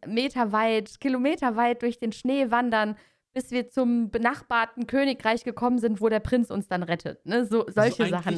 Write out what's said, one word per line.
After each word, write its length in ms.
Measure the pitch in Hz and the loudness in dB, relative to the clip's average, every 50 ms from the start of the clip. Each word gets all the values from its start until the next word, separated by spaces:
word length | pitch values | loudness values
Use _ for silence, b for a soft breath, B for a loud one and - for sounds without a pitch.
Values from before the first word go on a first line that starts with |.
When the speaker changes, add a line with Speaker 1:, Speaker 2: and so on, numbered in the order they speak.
| - - | -10 -4
Speaker 1:
meterweit, 920 | 220 233 262 277 - 262 233 208 202 214 226 226 220 220 208 - - - | -2 -2 -2 -2 0 -2 -2 0 2 2 2 2 2 0 -2 -4 -12 -6
kilometerweit 800 | - 277 254 254 247 285 359 359 285 247 220 226 240 240 240 240 | -2 -2 0 2 0 0 0 0 -2 -2 0 2 2 0 0 0
durch 180 | 240 240 226 - | -2 -4 -4 -2
den 140 | 240 220 214 | -6 -6 -6
Schnee 380 | - - 254 269 277 269 226 | -4 -2 0 2 2 2 2
wandern, 440 | 233 240 247 240 226 214 214 214 214 b b b b b b _ _ | 2 0 2 2 0 0 0 -2 -4 b b b b b b _ _
bis 180 | 262 254 - | -10 -8 -4
wir 160 | 240 247 240 240 | -4 -4 -4 -2
zum 440 | - 269 254 240 240 233 233 208 | 0 0 2 2 2 2 0 0
benachbarten 760 | - 226 233 254 285 - - _ 240 233 226 226 - 247 233 - | -2 0 0 0 -2 -2 -6 _ -2 -2 -2 -2 -4 -8 -6 0
Königreich 560 | 247 269 277 277 247 247 - 220 226 233 - | 2 2 2 2 0 0 0 0 0 0 -2
gekommen 360 | 247 - - 240 247 254 247 | -6 -6 -2 0 0 2 2
sind, 200 | 220 233 214 190 | 2 0 0 2
wo 80 | 214 226 | 2 2
der 120 | 220 214 | 2 0
Prinz 300 | 220 - 254 247 233 - | 0 2 2 2 2 0
uns 160 | 196 202 196 - | -2 -6 -4 -4
dann 140 | 185 180 175 | -4 -4 -2
rettet. 420 | 170 170 170 - 156 - - _ | -2 -4 -4 -4 -10 -12 -10 _
Ne? 200 | - 233 240 254 | -2 0 0 0
So, 200 | 202 214 226 - - | 2 0 0 0 0
solche 360 | 190 214 214 233 220 - 226 | 2 2 2 2 2 0 0
Speaker 2:
Also 120 | 190 180 | 0 0
eigentlich 80 | 175 170 | -2 -2
Speaker 1:
Sachen. 140 | 185 170 | -2 -2